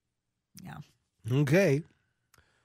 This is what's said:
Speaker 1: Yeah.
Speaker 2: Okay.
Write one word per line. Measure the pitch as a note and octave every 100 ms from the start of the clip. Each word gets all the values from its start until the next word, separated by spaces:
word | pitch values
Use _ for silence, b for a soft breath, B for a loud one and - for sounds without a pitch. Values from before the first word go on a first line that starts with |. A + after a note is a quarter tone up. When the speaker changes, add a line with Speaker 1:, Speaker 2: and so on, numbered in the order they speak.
| _ _ _ _ _ -
Speaker 1:
Yeah. | F3+ D3 - _ _ _ A2
Speaker 2:
Okay. | B2+ D3 E3 G3 C#3 - _ _ _ _ _ _ _